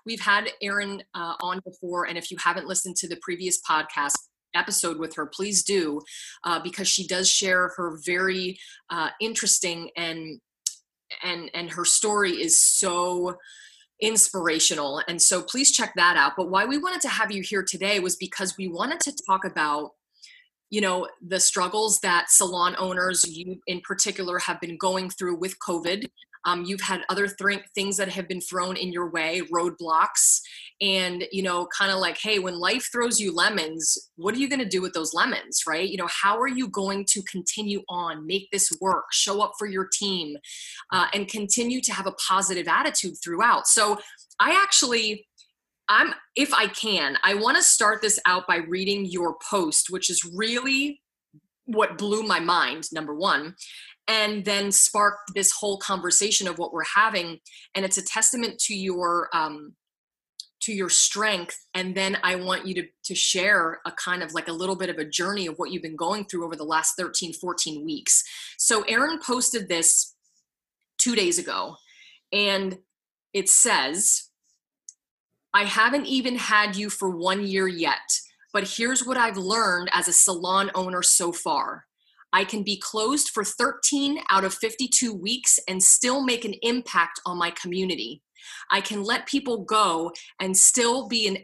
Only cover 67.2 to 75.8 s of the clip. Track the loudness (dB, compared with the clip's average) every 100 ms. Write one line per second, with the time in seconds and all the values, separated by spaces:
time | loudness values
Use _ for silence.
67.2 | -6 -8 -6 -4 -4 -4 -6 -6 2 2
68.2 | 2 -10 -14 -2 2 2 2 0 0 -2
69.2 | -4 0 0 0 -2 2 4 4 2 _
70.2 | _ _ _ _ _ _ _ -2 0 2
71.2 | 2 2 -2 -4 -4 -10 _ _ -20 _
72.2 | -4 0 2 2 -2 -6 _ _ _ _
73.2 | _ -4 4 6 6 4 0 0 2 0
74.2 | -2 _ _ _ _ _ _ -20 _ _
75.2 | _ _ _ 0 2 2